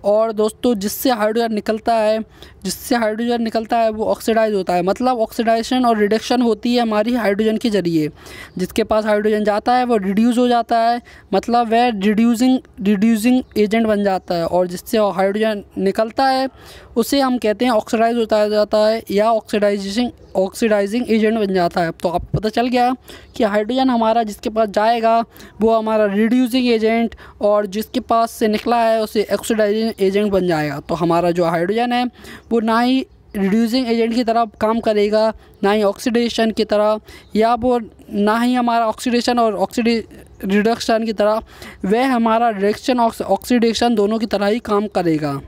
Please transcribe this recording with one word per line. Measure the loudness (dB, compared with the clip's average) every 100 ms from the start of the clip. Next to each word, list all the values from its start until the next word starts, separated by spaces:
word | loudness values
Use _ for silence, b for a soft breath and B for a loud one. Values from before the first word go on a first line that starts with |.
और | 2 2 0
दोस्तों | 0 -2 0 -2 0
जिससे | -4 -2 -2
हाइड्रोजन | 0 0 0 -2
निकलता | -2 -4 -4 0 0
है, | 2 0 -4 B B B
जिससे | -10 -10 -2 0
हाइड्रोजन | 0 -2 -2 -2
निकलता | -2 -4 -2 0
है | 0
वो | 0 -4
ऑक्सीडाइज | -2 0 2 2
होता | 0 0
है, | 0
मतलब | 0 0 0 0
ऑक्सीडेशन | -2 -2 0 0 0 0
और | 2 2
रिडक्शन | 2 0 0 0
होती | 2 0 0
है | 0
हमारी | 0 0 0
हाइड्रोजन | 0 0 0 0 0
के | 0
ज़रिए। | 0 0 0 -2 B B B B -8
जिसके | -4 -2
पास | 0 0 2
हाइड्रोजन | 0 0 0
जाता | 0 0 0 0
है |
वो | 2 0
रिड्यूस | 0 2 2 2
हो | 2
जाता | 2 0 0
है, | 0 -2 B B B
मतलब | -2 0 0 2
वह | 2 2
रिड्यूसिंग, | 2 0 2 2 2 2 0 -4 -4
रिड्यूसिंग | 0 2 2 2 2 0 -2 -2
एजेंट | 0 2 0
बन | 0
जाता | 0 -2 -4
है, | -4 -2
और | 0 -2
जिससे | -6 -4 0
हाइड्रोजन | 0 0 -2 0 -2 -2 -8 -2
निकलता | -2 0 -2 0 0
है | 0 -2 B B B B -4
उसे | 0 2
हम | 2 0
कहते | 0 0
हैं | 0
ऑक्सीडाइज | 0 0 0 0 0
होता | 0 2 2
जाता | 2 2 2 2
है | 0 -2
या | 0 2
ऑक्सीडाइजिंग, | 0 -2 0 0 0 -4 -4 -4 -6 -8 -2
ऑक्सीडाइजिंग | -2 0 0 2 0 -2 0
एजेंट | 2 2 0
बन | 0
जाता | 0 0 0
है। | -4
तो | -2 -4
आपको | -4 -4 -4
पता | -2
चल | -2 0
गया | 2 0 -2 B B B -4
कि |
हाइड्रोजन | 0 0 -2 0 0
हमारा | 2 2 0
जिसके | -2 -6 -6
पास | -2 0
जाएगा | 0 0 2 2 0 -2 B B -2
वो | 2
हमारा | 2 0 0 0
रिड्यूसिंग | 2 2 2 2 0 0
एजेंट, | 2 2 0 -2 -6 B B
और | 0 0 0
जिसके | -6 -6 -8
पास | 0 0 0
से | 0 -2
निकला | 0 0 0
है | 2 0
उसे | 0 -2 -2
ऑक्सीडाइजिंग | -4 -2 0 0 0 -2 0
एजेंट | 0 2 0
बन | 0 0
जाएगा। | -2 -2 -6
तो | -8
हमारा | -2 0 2 2
जो | 0
हाइड्रोजन | 0 0 -2 -2 0
है | -2 -4 B B B B
वो | -2
ना | 0 0
ही | 2 0 -2 -16 -14 -4
रिड्यूसिंग | 0 2 0 0 0
एजेंट | 0 0
की | 0
तरह | 0 0 -2 -2
काम | -2 0
करेगा, | 0 0 2 2 0 -2 b -4
ना | 0
ही | 2
ऑक्सीडेशन | 0 0 -2 0 -2 0 -2
की | 0
तरह, | 0 2 2 0 B B B 0
या | 2
वो | 2 0 -2 -4 -18 -8
ना | -2 0 2
ही | 0
हमारा | 0 0 0 0
ऑक्सीडेशन | -2 -2 -2 0 0
और | 0 0
ऑक्सीडे-, | -2 0 0 0 -4 -18 -20 -10
रिडक्शन | -2 0 2 -2 0 0
की | -2
तरह, | 0 0 0 B B B B
वह | -2 0 2
हमारा | 2 2 2 0
रिडक्शन | 0 -2 -2 -2 0
और | 0 -2
ऑक्सीडेशन | -4 -4 2 2 2 2 0
दोनों | 2 0 0
की | -2
तरह | -2 0
ही | -2
काम | -2 -2 -2
करेगा | -2 0 0 -2 -8